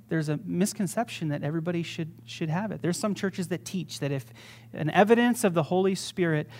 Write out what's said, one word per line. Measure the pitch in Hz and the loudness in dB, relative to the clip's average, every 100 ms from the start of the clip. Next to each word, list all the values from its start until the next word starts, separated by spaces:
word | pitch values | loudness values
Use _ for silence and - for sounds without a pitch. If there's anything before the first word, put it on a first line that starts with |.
| - | -4
there's | 165 151 | -2 0
a | 147 175 | -2 -2
misconception | 175 202 - 185 - 233 - 160 | 0 0 0 -2 -2 -4 -4 -4
that | 147 | -2
everybody | 147 165 165 170 | -2 -2 -2 -2
should, | 165 - 160 - | -4 -6 -8 -10
should | - - 165 | -14 -6 -2
have | 170 214 | -2 -4
it. | 170 | -2
There's | 165 175 | -2 0
some | 214 | -2
churches | 185 196 196 170 | -2 -2 -2 -4
that | 165 - | -4 -4
teach | 190 156 - | -6 -6 -4
that | 143 | -4
if | 139 - - - - - | -4 -6 -18 -20 -20 -12
an | - 147 | -4 2
evidence | 175 208 233 240 240 | 6 8 8 6 4
of | 202 170 | 2 2
the | |
Holy | 143 180 190 185 | 2 2 2 0
Spirit | - - 170 151 - | -4 0 2 2 0